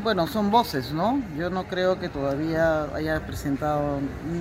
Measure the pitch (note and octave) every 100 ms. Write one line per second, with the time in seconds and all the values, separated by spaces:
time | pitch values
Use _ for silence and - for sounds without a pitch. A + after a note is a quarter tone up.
0 | G#3+ G3 E3 G#3+ G#3 A3+ A#3 C#3+ B2 D#3
1 | G3 C#4 G#3+ D3 F3 F#3 F#3 F3+ F#3 F#3
2 | F3+ D3 C#3 C#3 D#3+ D#3+ E3 D#3 D3+ C#3+
3 | D#3 D#3 - - C#3+ C#3 D3+ D3 D3 C#3+
4 | C#3 C3+ D3+ E3+